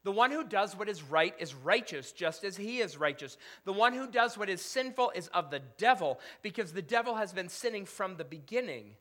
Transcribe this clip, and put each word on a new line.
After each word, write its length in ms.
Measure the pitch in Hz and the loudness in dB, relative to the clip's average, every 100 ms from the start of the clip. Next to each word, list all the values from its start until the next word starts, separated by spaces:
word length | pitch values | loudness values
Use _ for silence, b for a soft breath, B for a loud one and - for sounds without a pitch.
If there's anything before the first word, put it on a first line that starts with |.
The 80 | 196 | 0
one 180 | 202 247 | 4 4
who 120 | 302 | 2
does 320 | 247 202 208 | 0 0 0
what 140 | 190 208 | -2 -6
is 140 | 185 | -6
right 320 | 143 160 170 - | 2 4 4 2
is 160 | 165 | -10
righteous, 580 | 135 143 226 226 151 131 | -4 4 4 4 -8 -8
just 320 | - 165 160 | -2 -2 -2
as 120 | 202 185 | -8 -6
he 240 | 208 247 | -6 -2
is 160 | 202 147 | -2 2
righteous. 400 | 147 139 139 - B B 196 | 0 0 -10 -14 B B -6
The 80 | |
one 180 | 196 240 | 4 4
who 140 | 247 269 | 4 0
does 280 | 233 233 226 | 4 4 2
what 100 | 202 | -2
is 140 | 180 | -2
sinful 500 | - 262 262 254 247 | -2 -2 -2 2 2
is 140 | 180 165 | 0 -2
of 220 | 180 147 | -2 0
the 100 | 139 131 - | -6 -8 2
devil, 420 | 226 233 156 131 B B | 4 4 2 -2 B B
because 320 | 208 233 185 | -8 -4 -4
the 80 | 170 | -6
devil 360 | 156 233 233 220 | 0 0 2 -2
has 180 | 202 | -2
been 160 | 180 180 | -4 -6
sinning 340 | - 240 214 | -4 -4 -4
from 320 | 185 - 190 180 | -10 -6 -6 -4
the 80 | |
beginning. 720 | 143 156 139 233 233 127 104 107 | -10 -12 -4 -4 -4 -8 -12 -20